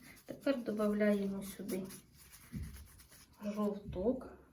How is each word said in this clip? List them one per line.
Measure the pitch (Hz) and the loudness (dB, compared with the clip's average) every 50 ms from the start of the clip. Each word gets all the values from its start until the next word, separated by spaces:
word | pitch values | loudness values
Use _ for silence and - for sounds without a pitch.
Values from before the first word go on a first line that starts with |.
| - - - - - | -12 -18 -20 -20 -12
Тепер | - - - - 285 269 240 - | -12 -12 -2 2 2 2 2 0
додаємо | - 208 214 214 208 208 208 214 208 208 202 196 196 196 190 190 | -2 0 2 4 4 4 6 6 6 6 6 4 0 0 -2 -4
сюди | - - - 190 208 190 185 190 - - - - - - - - - - - - - - - - - - - - - - - - - - - - - - - 208 | -6 -8 -8 -6 -4 -4 -4 -4 -6 -10 -14 -16 -20 -20 -20 -20 -20 -20 -20 -18 -10 -8 -8 -8 -8 -8 -12 -16 -18 -20 -20 -20 -20 -20 -20 -20 -20 -18 -8 -6
жовток | 208 208 214 208 202 196 - - - - 180 190 240 262 - - - - - - - | -4 -2 0 0 0 0 -2 -6 -6 -4 0 2 2 2 0 -4 -10 -16 -18 -20 -20